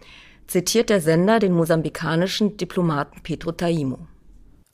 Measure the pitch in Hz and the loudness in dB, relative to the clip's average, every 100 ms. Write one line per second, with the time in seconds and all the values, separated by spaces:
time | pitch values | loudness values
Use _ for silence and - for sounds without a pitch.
0 | - - - - - 185 175 226 233 208 | -20 -20 -20 -20 -6 -2 0 2 2 2
1 | 156 160 185 226 202 170 165 165 156 - | 4 4 4 4 4 2 2 0 -2 -6
2 | 160 160 185 - 208 208 240 - 175 147 | -2 0 0 0 -2 -2 -6 -2 0 0
3 | 147 - - 147 165 165 175 170 139 123 | -4 -10 -10 -8 -8 -4 -2 0 -2 -6
4 | 160 - - - - - _ | -12 -20 -20 -20 -20 -20 _